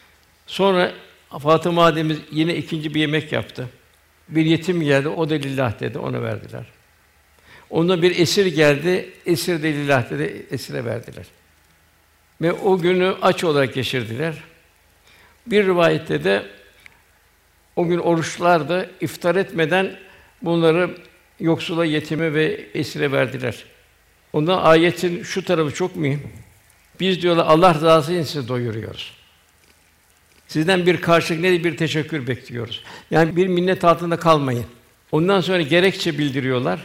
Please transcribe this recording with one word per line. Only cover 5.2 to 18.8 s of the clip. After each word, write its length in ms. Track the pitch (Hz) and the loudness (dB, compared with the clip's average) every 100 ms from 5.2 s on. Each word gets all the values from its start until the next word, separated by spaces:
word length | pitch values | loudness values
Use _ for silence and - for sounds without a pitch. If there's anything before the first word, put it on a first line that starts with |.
| 160 | -2
da 40 | |
"Lillah." 460 | 156 139 135 127 110 | -2 -4 -2 -2 -4
dedi, 180 | 123 123 | -8 -8
ona 240 | 135 127 | -8 -6
verdiler. 420 | 117 107 - 117 120 _ _ _ _ _ _ _ _ - _ | -6 -8 -10 -16 -16 _ _ _ _ _ _ _ _ -20 _
Ondan 320 | - 170 185 | -2 0 2
bir 160 | 175 170 | 2 2
esir 280 | 170 208 190 | 2 2 2
geldi, 640 | 156 151 139 160 185 185 - - | 4 4 4 0 -2 -4 -10 -4
esir 360 | 170 - 170 | -2 -2 -2
de 120 | 156 | -2
"Lillah." 360 | 147 143 139 117 | -2 0 0 0
dedi, 360 | 143 156 - - | -4 -6 -8 -10
esire 340 | 131 - 143 | -10 -8 -8
verdiler. 400 | 120 110 120 - - _ _ _ _ _ _ _ _ _ _ _ | -6 -8 -10 -18 -20 _ _ _ _ _ _ _ _ _ _ _
Ve 100 | 160 | -4
o 260 | 214 208 190 | 0 0 2
günü 360 | 170 185 185 - | 2 2 2 2
aç 220 | 196 180 | 0 2
olarak 300 | 180 143 135 | 0 2 0
geçirdiler. 600 | - 120 131 107 113 160 156 - _ _ _ _ _ _ _ _ _ - | -2 -4 -4 -6 -6 -6 -8 -14 _ _ _ _ _ _ _ _ _ 0
Bir 200 | 208 196 | 2 4
rivayette 580 | 180 165 156 - 151 | 4 4 2 -2 -2
de 180 | 170 196 - - - _ - _ _ _ _ _ _ _ _ - | 0 -2 -2 -14 -20 _ -20 _ _ _ _ _ _ _ _ -4
o 100 | 175 | 0
gün 120 | 175 | 0
oruçlardı, 920 | 165 170 156 - 175 175 143 180 | 2 0 0 -2 2 2 2 -4